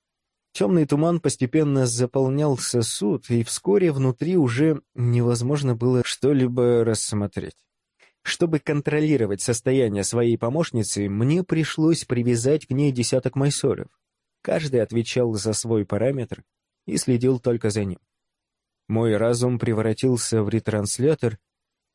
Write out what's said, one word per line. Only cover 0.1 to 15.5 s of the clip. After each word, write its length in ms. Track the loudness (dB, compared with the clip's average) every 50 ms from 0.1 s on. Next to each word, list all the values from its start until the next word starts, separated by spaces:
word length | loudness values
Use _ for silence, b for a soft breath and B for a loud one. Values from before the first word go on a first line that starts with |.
| _ _ _ _ _ _ _ _
Темный 340 | -4 -2 0 2 2 2 2
туман 340 | 2 2 2 2 2 0 0
постепенно 680 | 0 -2 -2 -2 -2 0 0 2 2 2 2 2 0
заполнял 720 | 0 0 -2 -2 -2 0 0 0 0 0 0 0 0 0 -2
сосуд, 720 | -2 -2 -2 -2 -2 -2 -4 -4 -2 -2 -2 -2 -2 -2
и 140 | -2 0 0
вскоре 480 | -2 -6 -6 -2 0 2 2 2 2
внутри 440 | 0 0 0 -2 -2 -2 -2 0 2
уже 460 | 2 2 2 2 2 2 2 2 0 -4 _ -6
невозможно 800 | -2 0 0 2 2 2 2 0 0 0 -2 -2 0 0 -2 -2
было 280 | 0 0 2 2 2 0
что-либо 800 | -2 -4 0 2 2 4 4 2 0 0 2 2 2 4 2 2
рассмотреть. 840 | 2 0 -2 -2 -4 -4 -4 -4 -4 -6 -8 -10 -10 -12 _ _ _ _ _ _ _ _ _ b b b b
Чтобы 360 | -10 -6 -4 -2 -2 0 0 -2
контролировать 840 | -2 -2 -4 -2 -2 -2 0 0 2 2 2 2 2 0 -2 -2
состояние 640 | -2 -2 -2 -2 0 0 2 2 2 2 0 -2 -2
своей 320 | -2 0 0 2 2 2
помощницы, 720 | 0 0 -2 -2 -2 -2 -2 -2 -2 -2 -2 -2 -4 -2 -2
мне 340 | -2 0 0 2 2 0 0
пришлось 600 | -2 -2 -2 -2 -2 -2 0 2 2 2 0 -2
привязать 640 | -2 -2 0 0 0 0 2 2 2 0 0 0
к 40 | -2
ней 220 | -2 0 0 0
десяток 440 | 2 0 0 0 0 0 0 0 -2
майсоров. 520 | 0 0 0 0 0 0 0 -2 -2 -6 -12 _ _ _ _ _ _ _ _ _ _
Каждый 400 | -4 -2 -2 -2 -2 0 0 0
отвечал 520 | 0 0 0 -2 -2 -2 0 0 0 0 -2
за 180 | -2 -2 -2